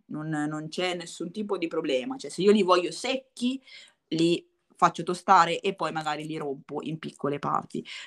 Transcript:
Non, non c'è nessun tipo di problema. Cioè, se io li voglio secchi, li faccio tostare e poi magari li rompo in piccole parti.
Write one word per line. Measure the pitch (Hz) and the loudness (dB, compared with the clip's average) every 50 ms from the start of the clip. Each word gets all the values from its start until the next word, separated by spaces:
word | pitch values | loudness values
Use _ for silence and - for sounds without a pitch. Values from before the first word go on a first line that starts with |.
| _ - | _ -10
Non, | - 151 151 160 | -10 -8 -6 -4
non | 156 151 147 151 156 151 156 151 | -4 -4 -4 -4 -4 -6 -8 -8
c'è | 151 - 180 180 175 | -4 -2 -2 -2 -2
nessun | 180 170 170 - - - 185 | -4 -8 -10 -10 -10 -10 -8
tipo | - 214 214 202 202 180 | -6 -6 -6 -4 -4 -2
di | 170 165 | -4 -2
problema. | - 160 165 151 135 127 123 127 135 135 | -2 -2 -2 0 0 0 0 -2 -8 -8
Cioè, | - 143 | -10 -10
se | - - | -4 2
io | 175 208 | 4 6
li | 208 220 190 | 6 6 8
voglio | 175 180 180 175 151 | 6 6 4 4 0
secchi, | - - - 247 269 262 - _ - - 240 247 262 269 _ - - - - - _ _ _ - | -4 -6 -4 -4 -4 -4 -4 _ -8 -2 -2 -2 -2 -2 _ -14 -20 -20 -20 -20 _ _ _ -4
li | - 160 165 170 170 - - _ _ _ _ _ _ | 0 2 4 4 4 2 -2 _ _ _ _ _ _
faccio | - 185 170 175 - 165 | 2 2 2 2 2 -4
tostare | - 180 180 - - 190 180 170 170 170 - | -4 -4 -2 4 6 8 8 8 6 2 -2
e | - 127 - | -2 -2 -2
poi | - 170 156 | -2 -2 -4
magari | 160 160 156 151 151 151 156 | -4 -4 -4 -4 -4 -4 -6
li | 156 156 | -8 -6
rompo | 156 151 143 135 147 - - 143 147 | -6 -6 -6 -6 -8 -8 -10 -8 -6
in | - - 160 160 | -6 -6 -6 -8
piccole | - 147 - - - 143 143 143 | -8 -10 -8 -4 -2 -2 -2 -2
parti. | - 147 151 - - - - - - - - - - | -2 -2 -2 -2 -2 -2 -6 -8 -8 -8 -12 -14 -10